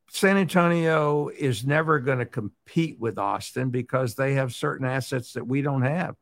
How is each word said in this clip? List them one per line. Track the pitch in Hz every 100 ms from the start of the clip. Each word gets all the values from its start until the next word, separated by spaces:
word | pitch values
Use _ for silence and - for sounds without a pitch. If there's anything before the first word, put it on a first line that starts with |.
| _
San | - 202 196
Antonio | 170 185 170 170 165 160 147 147 147
is | - 143 113 127
never | 147 160 151
gonna | 123 131 120
compete | - 101 - - - 160 -
with | 113 101
Austin | 101 101 - - 127
because | 127 120 131 127 107
they | 135 135
have | 131 -
certain | 151 - 131
assets | 131 127 131 117
that | 123 117
we | 135
don't | 143 135
have. | 127 165 175 -